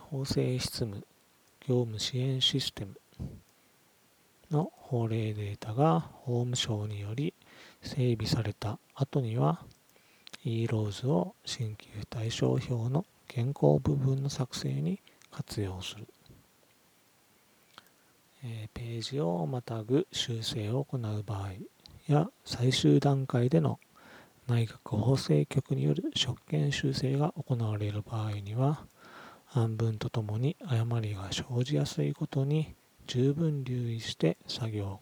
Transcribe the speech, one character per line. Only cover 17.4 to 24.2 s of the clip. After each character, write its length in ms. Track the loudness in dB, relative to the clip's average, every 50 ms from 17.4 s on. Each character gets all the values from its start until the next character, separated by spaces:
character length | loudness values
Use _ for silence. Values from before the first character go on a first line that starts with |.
| _ _ _ _ _ _ -20 -20 -20 _ _ _ _ _ _ _ _ _ _ -14 -12
え 220 | -10 -10 -10 -10
ー、 20 | -10 -10
ペ 80 | -10 -8 -6 -6 -6
ー 40 |
ジ 180 | -6 -4 -2 0
を 260 | 0 0 0 0 -2
ま 160 | -2 -2 -4
た 200 | -4 -6 -6 -6
ぐ 240 | -2 2 2 2 2 0
修 300 | -4 -6 -4 -2 -4 -4
正 280 | -4 -4 -4 -2 -2 0
を 140 | 0 -2 -2
行 140 | -2 -4 -4
う 240 | -2 -2 -2 -4
場 140 | -4 -4 -6
合 160 | -6 -4 -6 -8 -10 -12 -16 _ _ -20 -20 -20 -10 0
や、 220 | 2 4 4 4 2 -4 _ -12
最 280 | -8 -2 2 2 2
終 280 | 4 6 6 8 8 8
段 260 | 6 6 4 4 0
階 220 | 0 2 2 4 6
で 120 | 4 4
の 200 | 4 4 0 -2 _ _ _ -20 -20 -20 -20 -20